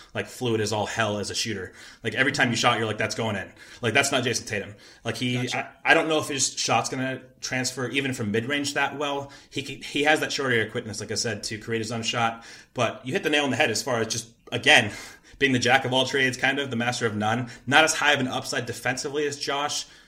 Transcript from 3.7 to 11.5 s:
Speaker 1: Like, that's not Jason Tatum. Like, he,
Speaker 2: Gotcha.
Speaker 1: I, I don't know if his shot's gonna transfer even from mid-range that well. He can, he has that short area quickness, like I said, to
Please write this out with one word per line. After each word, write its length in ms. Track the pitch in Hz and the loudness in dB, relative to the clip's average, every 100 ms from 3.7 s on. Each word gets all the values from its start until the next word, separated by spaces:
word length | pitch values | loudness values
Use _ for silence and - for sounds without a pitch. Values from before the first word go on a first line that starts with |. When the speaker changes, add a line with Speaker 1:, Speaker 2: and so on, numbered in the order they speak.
| - | -4
Speaker 1:
Like, 120 | 117 | 0
that's 180 | 123 139 | 2 2
not 140 | 135 123 | 0 0
Jason 200 | 110 - | -2 -4
Tatum. 300 | 107 95 104 - - 117 | -6 -6 -12 -20 -12 -6
Like, 100 | 110 | -2
he, 200 | 123 123 | -2 -2
Speaker 2:
Gotcha. 360 | 123 127 - - 123 | -2 -4 -6 -2 4
Speaker 1:
I, 60 | |
I 20 | |
don't 160 | 156 156 | 4 4
know 100 | 156 | 0
if 80 | 139 | 0
his 320 | 139 - - | -2 -2 -2
shot's 300 | - 117 113 | 0 2 0
gonna 320 | 131 131 131 - - | -4 -4 -6 -12 -14
transfer 480 | - 131 127 - 123 | -6 -4 -4 -4 -4
even 240 | 139 135 | -2 -2
from 180 | 127 107 | -2 -2
mid-range 420 | 110 120 143 143 | -2 0 -2 -2
that 240 | 147 139 135 | -2 -2 -2
well. 340 | 143 143 139 - - | -4 -4 -6 -14 -12
He 120 | - | -8
can, 200 | 135 135 | -8 -10
he 220 | - 147 | -4 2
has 180 | 143 156 | 4 4
that 100 | 151 | 2
short 180 | - 135 | -2 2
area 180 | 117 104 | 2 2
quickness, 300 | 123 110 98 | -4 -6 -8
like 120 | 104 | -6
I 40 | 107 | -4
said, 280 | 120 104 | -2 -4
to 140 | - | -6